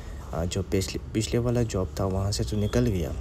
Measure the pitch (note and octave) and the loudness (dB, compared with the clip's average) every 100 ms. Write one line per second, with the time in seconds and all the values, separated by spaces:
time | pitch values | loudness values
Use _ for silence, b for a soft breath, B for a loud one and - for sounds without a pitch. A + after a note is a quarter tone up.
0 | B B B D#2+ F2 G2 F2+ G2 F#2 - | B B B -2 0 0 0 0 0 -4
1 | - A2 A2 A#2+ A#2+ A#2+ A2+ G2 E2 - | -4 -2 0 2 2 2 2 0 -2 0
2 | G2 F#2+ G2 - G#2+ G#2+ G#2 A#2+ B2 F#2 | 0 0 0 0 0 0 2 4 4 2
3 | E2 - | 0 -4